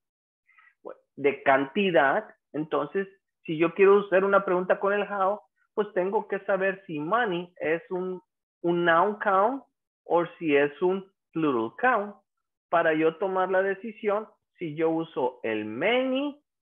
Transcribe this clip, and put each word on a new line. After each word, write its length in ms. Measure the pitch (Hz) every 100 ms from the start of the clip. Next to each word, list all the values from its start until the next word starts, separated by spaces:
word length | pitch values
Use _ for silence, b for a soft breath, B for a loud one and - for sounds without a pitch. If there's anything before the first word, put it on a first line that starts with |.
| _ _ _ _ _ b b b - - _ -
de 260 | 139 135
cantidad, 840 | - 135 139 208 196 160 139 185 214 - _
entonces, 540 | 147 156 147 143 196 196 _ _ _
si 140 | - 156
yo 160 | 165
quiero 260 | 180 196 202
hacer 240 | 202 185
una 220 | 196 196 196
pregunta 340 | 180 185 190
con 140 | 196
el 100 | 208 202
how, 300 | 202 190 208 _ _ _
pues 180 | - 208
tengo 340 | 185 185 214 208
que 120 | 196 196
saber 360 | 190 196 190 -
si 120 | 151
money 540 | 156 226 233 175 175 -
es 260 | 151 165 -
un, 300 | 185 185 180 _ _ _ _
un 240 | 170 175 175
noun 340 | 165 202 208
count 420 | 214 190 220 269 - _ _ _ -
o 200 | 165 170 -
si 160 | 165 143
es 260 | 143 -
un 240 | 180 190 190 _ _
plural 400 | 165 156 120 113 -
count, 380 | 254 226 208 - _ _ _ _ -
para 240 | 170 165
yo 240 | 156 160 165
tomar 340 | 196 185 185
la 100 | 190
decisión 640 | 196 190 233 214 208 202 214 _ _ -
si 160 | 170 147
yo 140 | 165
uso 500 | 160 165 160 123 -
el 220 | 113 107 107
many 760 | 113 190 247 262 262 285 277 _ _